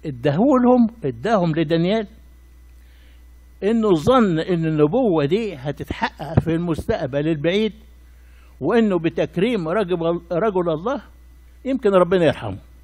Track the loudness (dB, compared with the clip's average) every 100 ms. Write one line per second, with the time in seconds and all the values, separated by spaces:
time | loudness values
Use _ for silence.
0 | -12 -4 -2 2 2 4 4 4 2 0
1 | -8 -4 -2 0 2 0 0 0 0 -2
2 | -4 -16 -20 -20 -20 -20 -20 -20 -20 -20
3 | -20 -20 -20 -20 -20 -6 -2 0 2 2
4 | 4 4 4 0 -2 -2 0 2 2 4
5 | 2 2 0 0 -2 -6 -8 -8 -10 -6
6 | -6 -6 -2 -2 0 -2 -2 -4 -4 -4
7 | -2 -2 -2 -2 -2 0 -2 -6 -20 -20
8 | -20 -20 -20 -20 -20 -8 0 2 2 0
9 | -2 -2 -4 0 -2 -2 -2 -2 -2 -2
10 | -2 -4 -4 -2 -2 0 -2 -2 -4 -6
11 | -10 -20 -20 -20 -20 -12 -6 -2 2 2
12 | 4 4 2 0 -8 -10 -16 -20